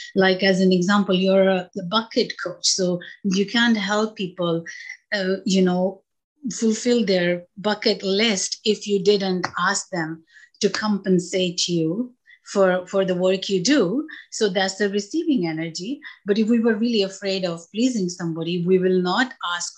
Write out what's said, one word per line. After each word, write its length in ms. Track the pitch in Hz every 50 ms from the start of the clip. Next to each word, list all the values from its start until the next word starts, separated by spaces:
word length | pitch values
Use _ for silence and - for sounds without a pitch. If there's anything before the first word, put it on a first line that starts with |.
| - - -
Like, 260 | 196 190 190 185 180
as 200 | - 196 190 180
an 100 | 190 185
example, 420 | 185 180 175 185 202 208 196 - 190
you're 340 | 180 190 190 190 190 190 190
a, 220 | 190 185 180 - - 202
a 60 | 185
bucket 500 | 175 214 220 226 - - 254 220 - - - -
coach, 220 | 175 175 - -
so 340 | - - - 185 180 180 175 - - - - -
you 220 | 202 185 190 202
can't 320 | 196 - 233 233 240 226 214
help 380 | 190 190 208 208 220 220 214
people, 480 | - 202 175 - - 175 170 165 170 170 - - - - - - - _ - -
uh, 220 | 208 190 185 190 190 -
you 160 | - 185 190
know, 400 | 185 180 180 180 185 190 190 - _ _ _ _ _ _ _ _ 302 247
fulfill 540 | 185 - 233 226 214 220 - 247 240 240 220
their 380 | 190 190 180 175 175 175 175 175 _ _
bucket 480 | - 180 208 208 208 - 233 202 190 -
list 560 | 190 190 196 220 233 208 185 - - - - -
if 200 | 226 208 202 -
you 160 | 208 202 202
didn't 460 | 180 196 208 196 196 190 185 180 180 - - 180
ask 320 | 180 185 202 196 - -
them 300 | - 175 160 156 160 160 - _ _ - - - _ -
to 100 | - 196
compensate 1000 | - - 214 214 208 190 190 196 185 180 175 - - 190 185 180 175 - - -
you 440 | 175 165 160 160 170 214 254 247 - _ _ _ - _ _ -
for, 340 | - 208 190 185 180 185 180 -
for 180 | - 196 190
the 100 | 185 185
work 320 | 175 185 185 190 190 190 -
you 160 | 196 185 170
do. 420 | 226 294 294 202 170 208 277 302 - - - - _
So 200 | - - 226 208
that's 260 | 180 202 190 196 190
the 140 | - 208 202
receiving 580 | 196 208 202 - - 320 349 339 285 214 175 165
energy. 540 | 160 156 165 165 156 160 175 214 285 285 - - - - -
But 120 | 196 202 214
if 120 | 220 208
we 100 | 240 233
were 160 | 220 233 220
really 280 | 208 226 247 233 214 196
afraid 420 | 190 - - 208 196 190 190 185
of 160 | 175 170 170 - -
pleasing 380 | - 208 240 262 254 220 185 175
somebody, 560 | 175 - 175 165 160 165 165 165 175 180 170
we 120 | 175 190 185
will 240 | 175 185 185 185
not 300 | 180 180 185 220 254 254 - - - 175 175
ask 160 | 175 - - -